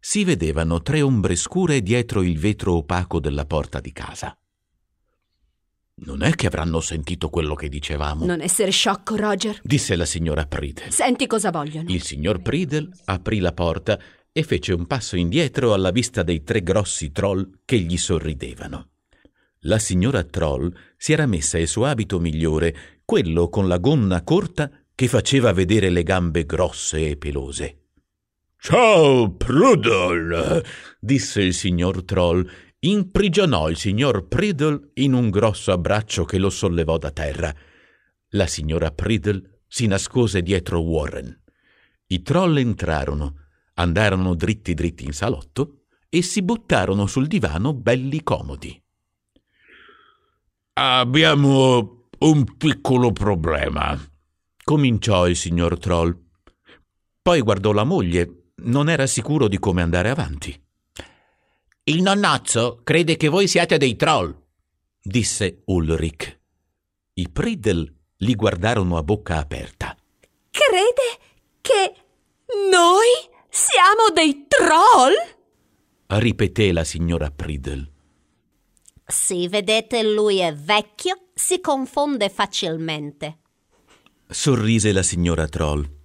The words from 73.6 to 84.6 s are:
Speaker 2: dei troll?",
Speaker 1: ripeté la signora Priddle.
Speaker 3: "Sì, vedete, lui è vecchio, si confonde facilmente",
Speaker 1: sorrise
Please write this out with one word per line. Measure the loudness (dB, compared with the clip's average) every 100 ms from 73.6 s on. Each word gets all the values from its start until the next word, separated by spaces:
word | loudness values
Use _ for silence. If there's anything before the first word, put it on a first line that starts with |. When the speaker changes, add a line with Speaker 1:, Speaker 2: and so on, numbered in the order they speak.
| 0 4 4 6 4
Speaker 2:
dei | 4 2 0 0
troll?", | 2 4 6 8 8 6 4 -2 -14 _ _ _ _ _ _ _ 0
Speaker 1:
ripeté | 2 2 -2 2 2
la | 2
signora | -2 -2 -2 -2 -4
Priddle. | -6 -8 -8 -8 -10 -12 _ _ _ _ _ _ _ _ _ _ _ _
Speaker 3:
"Sì, | -4 -2 -2 -2
vedete, | -2 0 -2 0 -2
lui | 0 2 2 2
è | 0
vecchio, | -4 -2 -2 -2 -8 -6 -6 _
si | -6 -2 -2
confonde | 0 -2 -2 -2 -2 0 -4
facilmente", | -2 -4 -2 -4 -4 -6 -6 -8 -12 -14 -14 _ _ _ _ _ _ _ _ _
Speaker 1:
sorrise | -4 2 2